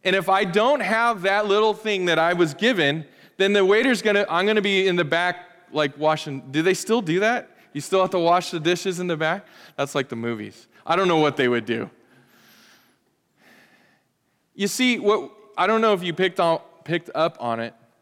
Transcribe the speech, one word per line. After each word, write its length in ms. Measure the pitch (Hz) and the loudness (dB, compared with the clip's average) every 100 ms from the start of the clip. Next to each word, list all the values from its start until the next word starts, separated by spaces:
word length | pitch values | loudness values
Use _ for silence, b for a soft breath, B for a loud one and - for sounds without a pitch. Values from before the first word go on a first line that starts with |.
| 190 | 0
And 100 | 190 | 0
if 140 | 185 | 2
I 160 | 190 202 | 2 2
don't 360 | 185 233 285 | 2 2 2
have 420 | 190 220 240 214 | 0 0 0 0
that 240 | 185 202 214 | 0 0 2
little 260 | 202 220 | 2 2
thing 320 | 214 214 196 180 | 0 -4 -2 0
that 140 | 160 | 2
I 140 | 165 | 2
was 200 | 175 170 | 2 0
given, 520 | 139 226 208 143 156 156 B B - | 2 0 2 0 -2 -8 B B -2
then 160 | 190 | 2
the 120 | 202 190 | 4 4
waiter's 380 | 208 269 233 | 4 2 0
gonna, 200 | 214 202 208 | 2 0 0
I'm 160 | 170 196 | 0 2
gonna 160 | 214 | 0
be 260 | 202 190 190 | 2 0 2
in 80 | 175 | 0
the 80 | |
back, 460 | 156 165 180 175 - - _ | 0 0 -2 -4 -14 -20 _
like, 240 | 156 147 139 | -2 -2 0
washing. 440 | 151 156 156 135 131 | -2 -2 -6 -10 -4
Do 100 | 143 | -2
they 140 | 170 180 | 0 0
still 260 | - 233 | 0 -2
do 200 | 175 170 | 0 0
that? 280 | 214 240 - b b | 0 -2 -8 b b
You 80 | 151 | -14
still 200 | - 190 | -2 0
have 100 | 185 | 2
to 80 | 185 | 0
wash 320 | 165 175 170 | 2 2 0
the 80 | 175 | -4
dishes 400 | 156 175 196 175 | -2 -2 -4 -6
in 80 | 180 | -6
the 100 | 156 | -2
back? 300 | 160 190 - B B - | -2 -4 -8 B B -8
That's 200 | 139 147 | -4 -4
like 120 | 131 | -6
the 80 | 117 | -6
movies. 520 | 117 113 104 - _ b - | -6 -8 -10 -16 _ b -4
I 100 | 175 | 0
don't 120 | 185 | 2
know 100 | 165 | 2
what 180 | 151 139 | 2 2
they 120 | 127 | 0
would 180 | 120 110 | 0 -2
do. 240 | 117 110 _ _ b b b b b b b b b _ _ _ _ b b b b b b b _ _ _ _ | -6 -6 _ _ b b b b b b b b b _ _ _ _ b b b b b b b _ _ _ _
You 140 | - 196 | -6 -4
see, 320 | - 254 226 | 0 2 2
what, 320 | 202 208 110 - - - | 2 0 -2 -16 -12 -2
I 80 | 180 | 0
don't 160 | 220 | 2
know 120 | 220 | 2
if 100 | 196 | 2
you 100 | 175 | -2
picked 260 | 165 185 180 | -2 -2 0
on, 220 | 170 165 - _ | 0 0 -4 _
picked 260 | - 170 - 143 | -6 -6 -4 -2
up 220 | 165 - | -2 -2
on 200 | 120 113 | -6 -4
it 140 | 113 _ _ _ | -6 _ _ _